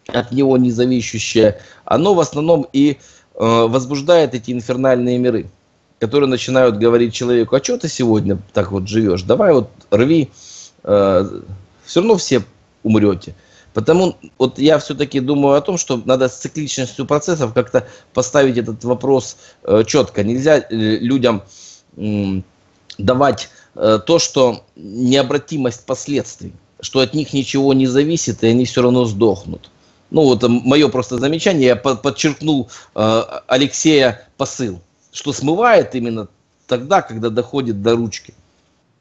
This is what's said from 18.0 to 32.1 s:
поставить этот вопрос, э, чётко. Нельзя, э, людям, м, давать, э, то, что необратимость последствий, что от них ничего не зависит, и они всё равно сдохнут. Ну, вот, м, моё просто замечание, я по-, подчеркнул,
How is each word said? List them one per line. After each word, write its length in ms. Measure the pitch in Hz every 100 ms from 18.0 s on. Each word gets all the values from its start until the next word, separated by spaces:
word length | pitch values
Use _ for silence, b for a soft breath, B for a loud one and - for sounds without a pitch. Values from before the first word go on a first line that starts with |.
| B
поставить 460 | 127 123 147 135 120
этот 260 | 110 110
вопрос, 540 | 120 123 131 135 - - b b
э, 200 | - 104 113
чётко. 360 | 147 - -
Нельзя, 360 | 101 123 147 147
э, 400 | - 113 110 110
людям, 420 | 120 135 120 104 B B B B _ -
м, 480 | 107 104 98 95 - _ _ _ - -
давать, 500 | 101 127 143 113 - b b
э, 240 | - 110 107 -
то, 120 | 165
что 440 | - 143 127 104 _ -
необратимость 1080 | 95 110 127 139 127 143 - 156 123 - -
последствий, 680 | 131 - 135 - - 92 - _ -
что 200 | - 135
от 140 | 123
них 180 | 147 135
ничего 420 | 139 120 139 139
не 120 | 135 131
зависит, 560 | 131 147 165 - 107
и 20 | 113
они 180 | 120
всё 180 | 123 -
равно 220 | 123 123 117
сдохнут. 640 | 98 113 90 - - - _ b b _
Ну, 120 | 156
вот, 220 | 139 113
м, 180 | 123 120
моё 240 | 123 147 139
просто 280 | 127 120 123
замечание, 480 | 139 160 202 165 127
я 80 | 110
по-, 200 | 135 -
подчеркнул, 720 | 143